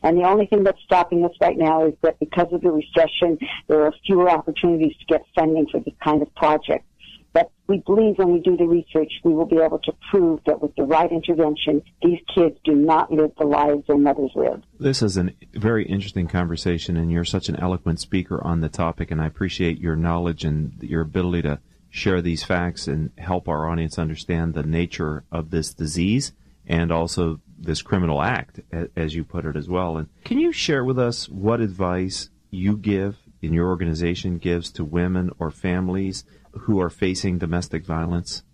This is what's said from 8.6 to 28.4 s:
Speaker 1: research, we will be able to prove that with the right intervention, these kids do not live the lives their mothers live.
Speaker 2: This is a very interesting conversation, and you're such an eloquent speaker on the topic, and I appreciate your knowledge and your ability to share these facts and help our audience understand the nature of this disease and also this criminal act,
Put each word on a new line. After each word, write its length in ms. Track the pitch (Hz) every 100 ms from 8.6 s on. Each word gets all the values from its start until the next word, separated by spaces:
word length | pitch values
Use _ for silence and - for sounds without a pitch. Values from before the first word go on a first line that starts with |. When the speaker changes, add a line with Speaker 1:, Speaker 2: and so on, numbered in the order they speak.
| 170
Speaker 1:
research, 420 | 170 - 156 156 -
we 100 | 170
will 100 | 156
be 140 | 165 160
able 220 | 160 160
to 120 | - - -
prove 300 | 196 170 156 -
that 160 | -
with 100 | 143 -
the 80 |
right 260 | 139 160 170
intervention, 720 | 170 170 160 156 151 151 147 - _
these 200 | 175 170 -
kids 240 | - 165 -
do 140 | - 147
not 340 | 156 160 -
live 220 | 156 151 -
the 80 |
lives 440 | 147 147 147 147 -
their 100 | 143
mothers 320 | 143 139 135 -
live. 260 | 127 - _ _
Speaker 2:
This 240 | 135 135
is 140 | 110 92
a 140 | 90 - -
very 320 | - 107 113
interesting 440 | - 98 98 98 85
conversation, 680 | 90 85 82 92 87 - 82
and 140 | 82
you're 140 | 85
such 240 | 85 95 -
an 80 | -
eloquent 420 | 90 90 - 85
speaker 420 | - 95 90 87
on 160 | 82 85
the 80 | 78
topic, 420 | - 82 - 80
and 100 | 80
I 60 | 78
appreciate 540 | - 95 - 87 82
your 160 | 85 80
knowledge 480 | 85 85 87 80
and 360 | 80 76 71 -
your 200 | - 80
ability 420 | 78 92 90 85
to 160 | 78 73 _ _ _
share 320 | - 104 92
these 220 | 87 80
facts 420 | - 90 87 - -
and 240 | 78 78 -
help 300 | 87 90 87
our 200 | 78 80
audience 300 | 85 80 -
understand 560 | 80 78 - 85 82
the 80 | 80
nature 600 | 76 82 87 - 78 76 -
of 180 | 82 80
this 240 | 82 76
disease 600 | - 78 85 92 123 139 _ _ _ -
and 240 | 82 85
also 480 | 82 85 - 82 78 _ -
this 240 | 82 78
criminal 400 | - 98 87 73
act, 380 | 92 120